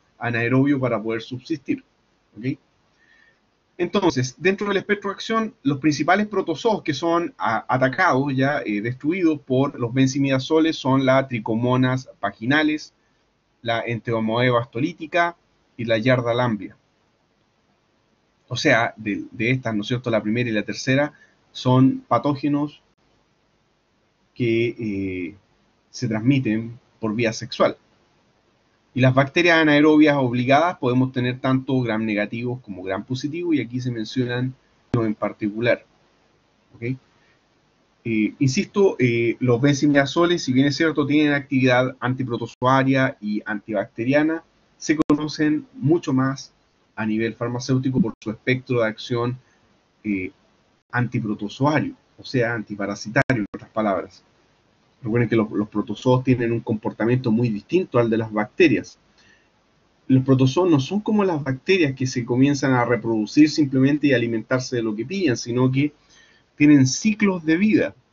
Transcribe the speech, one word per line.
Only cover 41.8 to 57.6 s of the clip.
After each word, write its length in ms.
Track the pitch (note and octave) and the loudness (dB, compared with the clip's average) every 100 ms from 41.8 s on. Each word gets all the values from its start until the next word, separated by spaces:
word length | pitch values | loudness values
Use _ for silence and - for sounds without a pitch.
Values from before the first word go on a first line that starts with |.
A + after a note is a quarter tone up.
| B2+ - | 0 -2
antiprotozoaria 1160 | A#2+ C3 B2 A#2 A#2 - B2+ C3+ C3 C3+ C3 - | -4 -4 -4 -6 -8 -2 2 2 2 2 0 -2
y 240 | G#2 G#2 - | -6 -6 -6
antibacteriana, 1000 | G#2+ - G2+ G2+ - A#2+ C#3+ D#3 E3 - _ _ _ | -8 -4 -4 -4 -4 0 0 0 -2 -10 _ _ _
se 180 | - D#3 | -2 -2
conocen 720 | - D3 D3+ D#3 D3+ D3+ - | 0 0 -2 -4 -2 -2 -6
mucho 400 | - C3 E3+ - | -6 0 0 0
más 400 | C3 C3+ C3+ - _ _ _ _ - | 0 0 -4 -12 _ _ _ _ -8
a 100 | G#2+ | -4
nivel 280 | G#2+ A2+ | -2 -2
farmacéutico 640 | A2 A#2+ B2 - C3 C3+ B2+ | -4 -6 -6 -2 0 0 0
por 140 | A2 - | -2 -4
su 80 | A2 | -10
espectro 480 | G#2 - B2+ B2+ B2 | -6 -2 -2 -2 -2
de 80 | A2 | 0
acción, 500 | A2 - A#2+ A#2+ B2+ _ _ _ _ _ _ G#2+ | -4 -6 -4 -4 -6 _ _ _ _ _ _ -6
eh, 260 | G2 F#2 - _ _ _ _ _ | -4 -6 -12 _ _ _ _ _
antiprotozoario, 1080 | B2 B2 B2+ G#2+ G#2 G2+ - C#3 D3+ F#2 - _ - | -4 -4 -4 -4 -6 -8 -2 0 0 -2 -8 _ -20
o 60 | |
sea, 300 | - B2+ A#2 | -6 -2 -2
antiparasitario, 880 | A2+ G2+ G#2 G2 G#2 A2 A#2 - B2+ | -4 -8 -8 -6 -8 -4 -2 -2 -2
en 40 | G2 | -4
otras 160 | - - | -10 -8
palabras. 540 | A2+ G#2+ F2+ D#2+ - _ _ _ _ _ _ _ _ | -4 -2 -2 -4 -14 _ _ _ _ _ _ _ _
Recuerden 260 | A#2 A#2+ A#2 | -2 0 2
que 60 | A2+ | 2
los, 140 | G#2+ | 0
los 180 | D#2 G#2+ | -2 -4
protozoos 560 | G#2 G2+ G#2 B2+ B2+ | -4 -6 -2 2 2
tienen 280 | B2+ B2 A#2 | 2 0 0
un 80 | A#2 | -2
comportamiento 720 | A#2 A2 G#2+ - A2 B2+ B2+ | -2 -4 -4 -4 0 0 0
muy 180 | A2 A#2+ | 0 0
distinto 480 | G#2 | -4